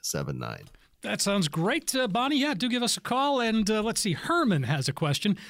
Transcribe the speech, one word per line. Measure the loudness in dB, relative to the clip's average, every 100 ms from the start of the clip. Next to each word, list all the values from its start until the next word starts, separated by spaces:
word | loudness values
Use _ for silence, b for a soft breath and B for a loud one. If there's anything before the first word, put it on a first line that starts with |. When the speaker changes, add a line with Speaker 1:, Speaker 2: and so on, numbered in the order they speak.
Speaker 1:
seven | -4 -4 -4 -4
nine. | -6 -8 -14 b b _
Speaker 2:
That | -6 -2
sounds | 0 2 0
great, | 0 0 0 -2
uh, | -2 0
Bonnie. | 0 0 2
Yeah, | 0
do | 0 -2
give | 0
us | 0 -2
a |
call. | 0 2 2 2
And, | 2 2 2
uh, | 0
let's | 0 0
see, | -2
Herman | -2 0 2 4 2
has | 2 0 -2
a |
question | -2 0 2 0 -2